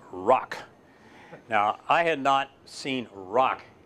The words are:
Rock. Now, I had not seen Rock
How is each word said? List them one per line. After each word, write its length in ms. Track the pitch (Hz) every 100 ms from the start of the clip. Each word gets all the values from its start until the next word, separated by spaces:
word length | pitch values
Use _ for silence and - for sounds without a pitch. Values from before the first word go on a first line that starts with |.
| -
Rock. 460 | 92 98 127 - - - - - - - - - - -
Now, 300 | 107 107 - -
I 140 | 156
had 180 | 170 147
not 300 | 139 135 135 -
seen 440 | - - 147 131 113
Rock 480 | 98 92 117 127 95 - -